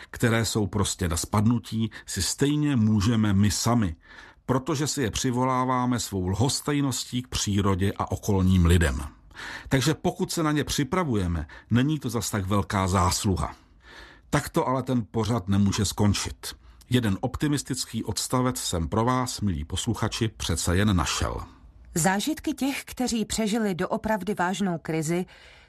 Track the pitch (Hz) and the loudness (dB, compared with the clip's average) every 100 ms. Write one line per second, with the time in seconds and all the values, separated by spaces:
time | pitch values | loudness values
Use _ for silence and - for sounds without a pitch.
0 | - - 120 113 107 113 101 104 98 - | -14 -2 2 2 0 0 0 0 -2 -2
1 | 90 85 - 104 107 120 - 113 110 - | -2 -2 -2 2 2 0 -2 -4 -4 -6
2 | - - 95 - 143 151 147 131 107 107 | -10 -4 -4 0 0 2 2 2 4 4
3 | 98 113 107 98 104 - 117 120 95 80 | 2 2 2 4 2 2 2 2 0 -4
4 | - - - - - 127 147 147 151 - | -14 -20 -20 -10 -2 -2 0 -2 -2 -2
5 | 113 - 131 120 127 127 127 127 123 120 | -2 -2 -2 0 0 0 0 0 0 -2
6 | - 98 90 101 135 - - 147 139 120 | -2 -4 -2 0 0 0 -2 0 0 -2
7 | - 123 120 - - 101 98 95 98 - | -4 -6 -6 -4 -2 0 2 2 0 -2
8 | - 104 - 98 92 95 85 80 78 65 | -4 -4 0 2 4 6 6 6 4 0
9 | 71 - - - - - - 135 127 143 | -6 -14 -20 -16 -14 -12 -2 0 2 0
10 | 185 - 180 - 156 151 - - 143 185 | -2 -2 -2 -2 0 0 -2 -2 -2 0
11 | 165 104 87 82 76 - - 117 139 156 | 0 0 0 -2 -6 -12 0 2 2 0
12 | 131 113 - 107 95 104 92 101 95 95 | -2 -4 -2 -2 0 0 2 0 2 2
13 | 90 - 107 82 - - - _ - - | 2 2 0 0 -2 -8 -20 _ -20 -20
14 | - - - 147 - 175 131 131 127 127 | -20 -20 -2 -2 0 0 0 0 0 -2
15 | 101 113 104 117 95 101 101 95 98 - | -2 -2 0 0 2 4 4 2 0 2
16 | 104 95 - - - - - - - 123 | 2 2 -2 -8 -12 -14 -18 -18 0 0
17 | 113 95 127 - 151 143 - 127 - 113 | 2 0 -2 -2 0 0 -2 -6 -6 -6
18 | - 101 - 127 127 123 - 87 80 104 | -6 -6 -2 0 0 -2 -2 -2 0 0
19 | 117 127 123 - 104 78 73 92 - 101 | 2 2 0 -2 -2 -2 -4 -4 -2 -2
20 | 110 - 110 - - 85 - 87 104 92 | -2 0 -2 -2 -4 -2 0 2 2 2
21 | 71 - 57 58 - - - - - 175 | 0 0 -2 -4 -10 -18 -20 -20 -8 0
22 | 185 196 277 302 - 277 269 262 - - | 2 2 0 -4 -4 -4 -4 -4 0 2
23 | 247 233 208 - 220 226 208 165 180 220 | 2 0 -2 0 0 2 2 0 0 0
24 | 214 220 185 185 175 185 190 165 - 160 | 0 0 0 0 0 0 0 -2 -2 -2
25 | 156 175 185 - - - | 0 0 -2 -8 -20 -20